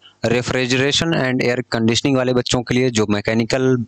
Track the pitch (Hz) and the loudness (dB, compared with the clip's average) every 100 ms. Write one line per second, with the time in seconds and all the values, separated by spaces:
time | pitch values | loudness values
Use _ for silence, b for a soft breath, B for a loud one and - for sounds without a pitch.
0 | b b 113 117 127 127 127 131 139 139 | b b -2 0 0 -2 0 0 0 0
1 | 165 156 131 127 123 123 - 117 113 117 | 0 0 0 0 0 -2 -4 0 0 2
2 | 147 131 127 123 120 127 117 123 131 113 | 0 0 2 0 0 -4 -2 0 0 0
3 | 107 104 101 113 117 135 131 127 | 0 0 0 0 0 0 2 0